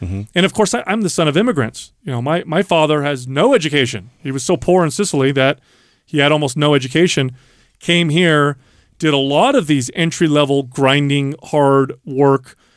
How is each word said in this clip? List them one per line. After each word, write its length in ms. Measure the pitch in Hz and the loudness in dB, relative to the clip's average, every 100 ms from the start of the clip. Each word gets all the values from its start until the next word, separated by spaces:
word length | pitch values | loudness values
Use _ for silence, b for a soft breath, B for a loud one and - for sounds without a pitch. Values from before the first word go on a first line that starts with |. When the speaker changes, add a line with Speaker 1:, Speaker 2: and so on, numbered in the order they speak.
Speaker 1:
Mm-hmm. 200 | 87 98 101 | -8 -8 -6
Speaker 2:
And 120 | 180 180 | -2 -2
of 80 | |
course, 200 | - 208 | 0 -2
I, 100 | - - | -2 -4
I'm 140 | 220 | -2
the 80 | 185 | -2
son 180 | - 156 | 0 0
of 100 | 147 | 0
immigrants. 540 | 247 160 117 - - _ | 0 -2 -4 -8 -20 _
You 80 | 170 | -8
know, 100 | 120 | -6
my, 220 | 131 170 - | -2 -4 -2
my 180 | 160 | -4
father 400 | 196 165 151 151 | 0 2 2 0
has 240 | 143 135 127 | -2 -6 -6
no 260 | 135 233 | 0 2
education. 560 | 247 151 147 127 107 104 _ | 2 2 0 -2 -4 -14 _
He 120 | 139 | -8
was 120 | 131 | -6
so 140 | - 175 | -2 -2
poor 260 | - 180 | 2 2
in 80 | 160 | 0
Sicily 400 | - 202 143 135 | -2 -4 0 0
that 260 | 135 135 147 b b b b b | 0 0 -2 b b b b b
he 140 | 147 | 0
had 120 | 143 | 2
almost 240 | 151 143 147 | 2 -2 0
no 160 | 147 143 | 2 2
education, 600 | 127 151 180 - 131 127 b b b b | 0 0 0 0 -4 -6 b b b b
came 300 | - 175 165 | -2 0 2
here, 480 | 160 175 151 143 143 b b b b | 2 2 2 0 -4 b b b b
did 140 | 156 | 0
a 40 | 139 | 0
lot 380 | 139 147 240 269 | 0 2 2 2
of 120 | 156 | 0
these 240 | 143 120 | -2 -2
entry-level 720 | - 165 - 165 147 139 139 | -4 -4 0 0 2 2 0
grinding, 720 | 127 143 135 143 143 143 139 147 | -2 0 2 2 0 -2 -4 -8
hard 500 | - 151 139 135 131 - - | -4 2 4 4 2 -4 -8
work 500 | 135 139 135 131 _ _ | 0 2 2 -2 _ _